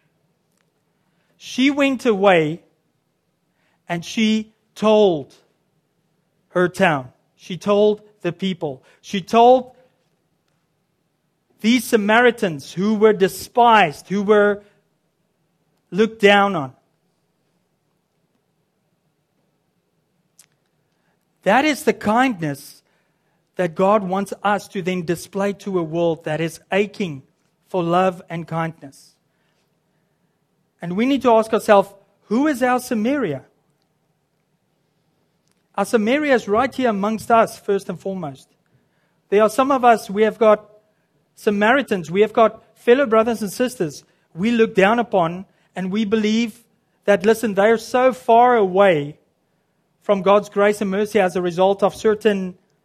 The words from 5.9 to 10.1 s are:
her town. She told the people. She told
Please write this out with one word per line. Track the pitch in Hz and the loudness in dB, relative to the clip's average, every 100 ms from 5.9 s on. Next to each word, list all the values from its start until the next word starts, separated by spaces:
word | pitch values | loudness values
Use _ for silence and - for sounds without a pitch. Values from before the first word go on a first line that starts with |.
| _ _ _ _ _ _ | _ _ _ _ _ _
her | 180 180 | -4 -4
town. | 180 185 143 123 _ _ | 0 0 0 -6 _ _
She | _ - 180 | _ -16 -8
told | 202 202 214 208 _ _ | -2 2 2 0 _ _
the | 175 | -8
people. | 170 190 180 156 131 _ _ | -6 -6 -6 -8 -10 _ _
She | - 202 | -10 -8
told | - 226 240 254 254 _ _ _ _ | 0 4 6 4 0 _ _ _ _